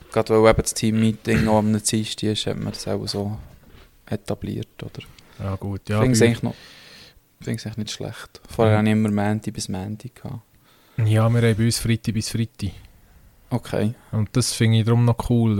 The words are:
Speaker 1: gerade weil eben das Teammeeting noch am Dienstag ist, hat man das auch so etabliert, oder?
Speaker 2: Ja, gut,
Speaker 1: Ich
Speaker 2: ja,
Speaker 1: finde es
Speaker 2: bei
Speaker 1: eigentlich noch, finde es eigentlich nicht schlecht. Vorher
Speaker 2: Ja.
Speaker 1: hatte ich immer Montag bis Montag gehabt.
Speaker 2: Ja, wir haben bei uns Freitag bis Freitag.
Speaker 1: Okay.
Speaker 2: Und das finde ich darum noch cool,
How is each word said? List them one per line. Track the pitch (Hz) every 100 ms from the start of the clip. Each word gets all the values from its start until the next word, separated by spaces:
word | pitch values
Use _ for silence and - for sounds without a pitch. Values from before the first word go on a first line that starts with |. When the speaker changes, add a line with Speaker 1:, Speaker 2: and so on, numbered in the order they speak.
| -
Speaker 1:
gerade | 113 110 110
weil | 110
eben | 110
das | -
Teammeeting | - 110 110 110 104 - 113 110
noch | 107
am | 107 107
Dienstag | - 110 110 -
ist, | 107 104 -
hat | 98
man | 101
das | 101 -
auch | 104 104
so | 104 101 107 - - - - - _ -
etabliert, | 110 - 104 95 107 107 -
oder? | - - - - - -
Speaker 2:
Ja, | 101 95
gut, | 98 98 -
Speaker 1:
Ich |
Speaker 2:
ja, | 104
Speaker 1:
finde | 127
es | 117
Speaker 2:
bei | 117
Speaker 1:
eigentlich | 113
noch, | 117 - - - - - - - _ -
finde | - 117
es | 110
eigentlich | 110
nicht | 107
schlecht. | - 104 - - - -
Vorher | - 113
Speaker 2:
Ja. | 107
Speaker 1:
hatte | 107
ich |
immer | 107 110
Montag | 104 104 107 107
bis | 104 -
Montag | 98 98 107 120 -
gehabt. | - 113 - _ _ _ _ -
Speaker 2:
Ja, | 107
wir | 110
haben | 113
bei | 117 117 107
uns | 117 117
Freitag | 120 113 -
bis | 107 -
Freitag. | 113 113 - 98 - - - - - - _ -
Speaker 1:
Okay. | 123 - 98 104 127 -
Speaker 2:
Und | 110 104
das | 131 117
finde | - 113 113
ich | 110
darum | 117 120
noch | 117 -
cool, | 120 113